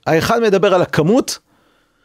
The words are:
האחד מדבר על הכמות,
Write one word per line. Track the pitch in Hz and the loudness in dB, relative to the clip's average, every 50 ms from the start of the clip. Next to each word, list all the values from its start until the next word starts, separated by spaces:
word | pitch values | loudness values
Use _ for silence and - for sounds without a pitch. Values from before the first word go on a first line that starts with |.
| _ | _
האחד | 143 156 165 - 196 226 240 | -2 -2 0 0 -2 -2 0
מדבר | 226 214 190 190 196 202 185 | 0 0 0 2 2 2 2
על | 180 | 0
הכמות, | 151 - - 156 147 170 226 277 - - - - _ _ _ _ _ _ _ _ _ _ _ _ _ | 0 -2 -2 -2 0 2 2 0 0 -4 -10 -14 _ _ _ _ _ _ _ _ _ _ _ _ _